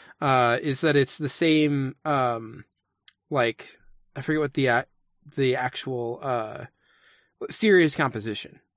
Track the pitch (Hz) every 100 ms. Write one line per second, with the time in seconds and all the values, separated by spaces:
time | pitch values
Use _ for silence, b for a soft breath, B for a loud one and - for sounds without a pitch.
0 | B - 143 131 120 120 151 131 160 143
1 | 131 - 147 - 165 156 151 143 131 -
2 | 151 139 123 117 110 117 - _ _ _
3 | - - - 143 117 - - - - -
4 | _ 135 143 156 147 139 131 120 - _
5 | _ _ - - 131 127 127 - 139 123
6 | 117 - 139 120 110 120 120 b b b
7 | b b b _ - - 220 185 160 156
8 | 135 113 107 104 - - _